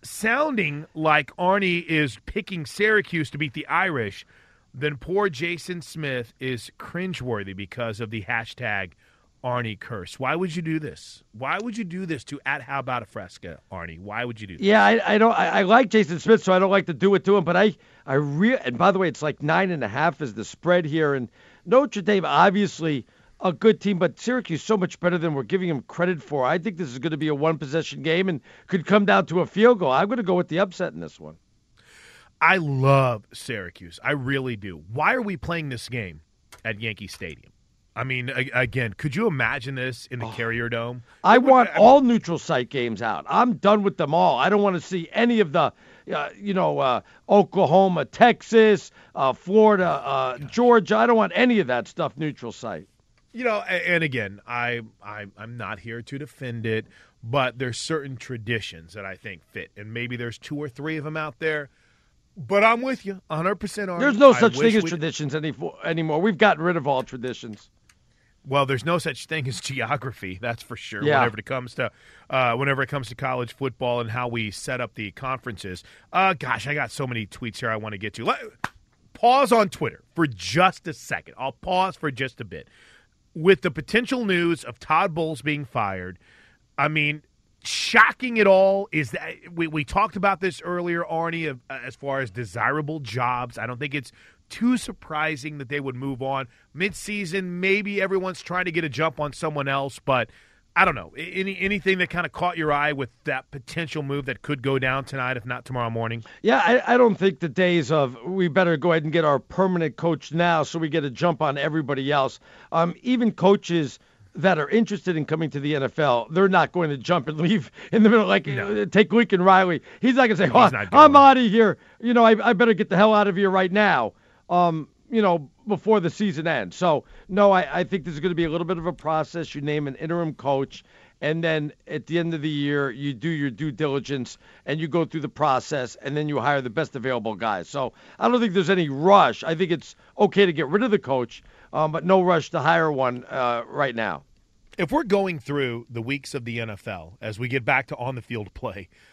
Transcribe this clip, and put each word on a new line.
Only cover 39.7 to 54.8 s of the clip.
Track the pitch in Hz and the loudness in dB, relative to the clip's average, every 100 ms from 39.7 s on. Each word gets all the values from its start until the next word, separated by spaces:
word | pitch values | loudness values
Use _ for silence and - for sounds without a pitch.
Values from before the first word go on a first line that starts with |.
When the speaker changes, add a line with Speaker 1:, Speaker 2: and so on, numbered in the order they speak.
Speaker 1:
this | 131 127 120 - | -8 -8 -10 -12
in | 123 | -10
the | 113 | -10
Speaker 2:
Oh. | |
Speaker 1:
Carrier | 123 117 117 117 | -6 -4 -2 -4
Dome? | 117 120 123 - - | -4 -6 -10 -18 -2
Speaker 2:
I | 185 247 | 6 6
Speaker 1:
It | |
would, | 262 | 8
Speaker 2:
want | 254 208 | 6 6
Speaker 1:
I | 156 | 6
Speaker 2:
all | 226 277 | 8 10
neutral | 247 233 - 160 | 6 2 0 -6
site | - 135 123 | -2 -2 -2
games | 139 120 104 | -4 -4 -2
out. | 113 82 90 | -4 -4 -2
I'm | 185 254 | 2 2
done | 175 196 214 | 2 4 4
with | 196 - | 2 -2
them | 147 | 0
all. | 165 180 123 | 2 2 2
I | 180 | 2
don't | 208 | 2
wanna | 202 175 | 2 0
see | - 185 160 | -4 -8 -6
any | - 240 226 | 0 2 2
of | 165 | 2
the, | 165 131 _ - - - | 2 0 _ -20 -20 -8
uh, | 151 147 196 | -6 -6 -8
you | 202 | -4
know, | 185 160 143 | 0 0 0
uh, | 131 113 - _ - | 0 0 -4 _ 4
Oklahoma, | 202 165 190 143 180 196 170 131 | 4 4 2 4 6 4 2 -4
Texas, | - 240 - - 226 214 190 - _ - | 4 6 4 4 6 6 4 -2 _ -14
uh, | - 135 | -2 0
Florida, | - 175 214 214 196 175 | 0 2 6 6 6 2
uh, | 147 127 135 131 123 | -2 -2 -2 -2 -4
Speaker 1:
Gosh. | 139 | -6
Speaker 2:
Georgia. | 226 240 233 175 214 | 2 6 6 4 2
I | 240 | 4
don't | 226 | 4
want | 190 | 2
any | 180 247 220 | 2 2 2
of | 123 | 2
that | 123 - | -2 -4
stuff | - 147 - | -4 -6 -4
neutral | 151 - 117 | -8 -6 -12
site. | - 113 82 95 _ _ _ _ | -10 -10 -10 -14 _ _ _ _
Speaker 1:
You | 233 | -6
know, | 240 208 185 | -4 -2 -4
a-, | 180 175 | -4 0
and | 170 | 0
again, | 160 127 98 101 - | 0 -4 -6 -10 -10
I, | 120 120 117 | -6 -4 -6